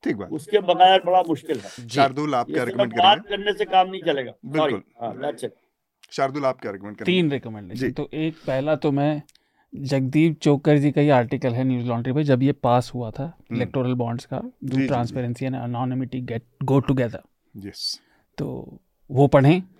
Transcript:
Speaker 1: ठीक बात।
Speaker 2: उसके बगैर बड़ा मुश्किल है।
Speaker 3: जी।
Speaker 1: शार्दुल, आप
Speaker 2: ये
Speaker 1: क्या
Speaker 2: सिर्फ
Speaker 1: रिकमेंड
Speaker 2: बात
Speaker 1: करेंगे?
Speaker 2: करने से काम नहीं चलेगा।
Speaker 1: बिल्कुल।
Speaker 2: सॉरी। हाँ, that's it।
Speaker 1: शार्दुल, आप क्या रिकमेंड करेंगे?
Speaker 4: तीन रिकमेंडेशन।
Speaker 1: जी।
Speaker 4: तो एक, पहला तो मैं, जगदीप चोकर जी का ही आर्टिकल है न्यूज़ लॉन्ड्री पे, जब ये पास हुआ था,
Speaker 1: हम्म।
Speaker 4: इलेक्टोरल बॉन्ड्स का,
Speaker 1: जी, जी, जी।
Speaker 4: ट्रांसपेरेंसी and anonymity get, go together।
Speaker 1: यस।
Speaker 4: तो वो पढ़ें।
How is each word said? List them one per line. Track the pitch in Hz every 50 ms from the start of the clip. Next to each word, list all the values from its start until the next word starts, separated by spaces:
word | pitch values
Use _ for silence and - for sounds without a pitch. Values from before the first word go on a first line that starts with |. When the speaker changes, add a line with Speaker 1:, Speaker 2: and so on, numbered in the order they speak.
| -
Speaker 1:
ठीक | - 143
बात। | 101 98 87
Speaker 2:
उसके | - 156 151 - - 208
बगैर | 190 180 175 160 185 185 190 190 180
बड़ा | 175 180 185 175 170
मुश्किल | 165 135 - - 156
है। | 120 - - - - 120
Speaker 3:
जी। | 117
Speaker 1:
शार्दुल, | 113 139 139 139 127 139 151 151 139
आप | 123 117 -
Speaker 2:
ये | 147
Speaker 1:
क्या | 160 123
Speaker 2:
सिर्फ | 120 123 120
Speaker 1:
रिकमेंड | 120 120 110 117 -
Speaker 2:
बात | 190 208 214
Speaker 1:
करेंगे? | - - 208 196 202
Speaker 2:
करने | 208 202 196
से | 214
काम | - 185 185 185 185
नहीं | 190 190 165
चलेगा। | 165 151 139 127 117 117 _ -
Speaker 1:
बिल्कुल। | 135 139 156 156 147
Speaker 2:
सॉरी। | 127 120 - _ _ _ 117
हाँ, | 113 101
that's | - 135 147 139 127 -
it। | - _ _ _ _ _ _ _ _ _ _ _ _
Speaker 1:
शार्दुल, | - - 139 135 131 147 139
आप | 131 127 _
क्या | - 113 98
रिकमेंड | 98 98 104 104
करेंगे? | - 110 180 180 185 175
Speaker 4:
तीन | 151
रिकमेंडेशन। | 139 127 - 117 110 107 101 90 90 117
Speaker 1:
जी। | 131 127
Speaker 4:
तो | - - 147 - -
एक, | 151 156 160 160
पहला | - - - 131 131 139 151 156
तो | 147 - 156 139
मैं, | 139 143 147 151 147 147 _ _ _ _ _ _ _ _ _ -
जगदीप | - 139 127 143 135 131 131 131 151 160 165 156 - -
चोकर | 151 147 131 - 160 147
जी | 147 139 147
का | 135 156
ही | 147 147
आर्टिकल | 143 123 120 117 143 127 - 131 117
है | 123 131
न्यूज़ | 131 127 123 117
लॉन्ड्री | 123 117 117 117 131 127
पे, | 147 156
जब | 143 135 120 131
ये | 135 143
पास | _ - 127 120 123 117 - -
हुआ | 123 120 110
था, | - - 135
Speaker 1:
हम्म। | 165 - _ - _ 113
Speaker 4:
इलेक्टोरल | 113 120 117 - 135 127 127 127
बॉन्ड्स | 123 120 117 117 117 -
का, | _ 139 127 - 254 - _ -
Speaker 1:
जी, | 135 123
जी, | 131
जी। | 135
Speaker 4:
ट्रांसपेरेंसी | 131 147 123 120 117 - 131 123 120 120 - 143
and | 131 131
anonymity | 131 120 120 123 120 127 127 127 131 131 123 - 131 127 120 117
get, | 117 _ _ _ _ 139 135 135
go | 139 127 -
together। | 139 131 123 113 - - _ _ _ _ _ _ _
Speaker 1:
यस। | 95 95 101 - - - - - - _ _ _ _ _ _ _ -
Speaker 4:
तो | 151 139 127 120 - - - - _ _ _ _ _ _
वो | - 123 143
पढ़ें। | 135 - 143 131 143 165 180 185 - _